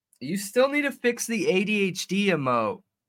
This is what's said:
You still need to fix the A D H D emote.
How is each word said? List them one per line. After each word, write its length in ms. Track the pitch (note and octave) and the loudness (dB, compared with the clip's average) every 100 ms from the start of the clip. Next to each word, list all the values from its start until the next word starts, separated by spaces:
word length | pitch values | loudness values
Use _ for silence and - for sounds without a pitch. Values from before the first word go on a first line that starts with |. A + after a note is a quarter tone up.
| _ - | _ -12
You 160 | C3 G3 | -6 -6
still 300 | G3+ B3 C4+ | -2 2 2
need 140 | C#4+ | 2
to 100 | C#4+ | -2
fix 340 | - A#3+ A#3+ - | 0 -2 -2 -2
the 220 | A3+ D3+ | -2 2
A 160 | F#3 | 2
D 200 | G3+ G#3 | 2 0
H 240 | G3 D#3+ - | 0 -2 -4
D 200 | F#3+ G3+ | 0 2
emote. 540 | D#3+ C3 A#2+ G#2+ - _ _ | 2 2 2 0 -4 _ _